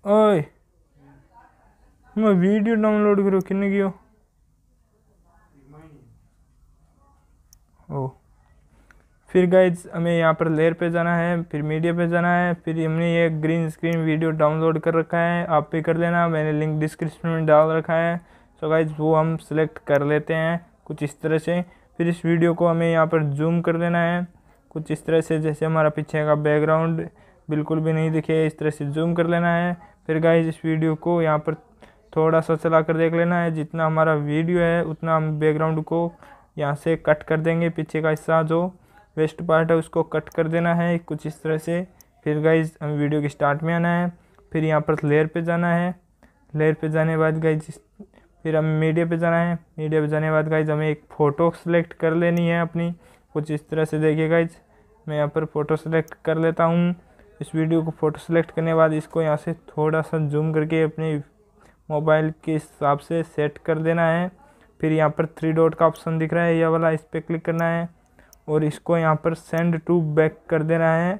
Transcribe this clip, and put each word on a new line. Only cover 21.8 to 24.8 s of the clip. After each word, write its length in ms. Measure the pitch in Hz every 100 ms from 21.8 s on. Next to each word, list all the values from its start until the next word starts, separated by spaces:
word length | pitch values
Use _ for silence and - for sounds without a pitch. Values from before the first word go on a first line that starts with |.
| _ -
फिर 100 | 170
इस 160 | 170
वीडियो 300 | 165 170 170
को 140 | 170 170
हमें 220 | 165 170
यहाँ 160 | 165 160
पर 160 | 165
जूम 360 | 147 139 160 170
कर 140 | 165 165
लेना 260 | 170 170
है 220 | 170 175 180 _ _ _ _
कुछ 200 | 160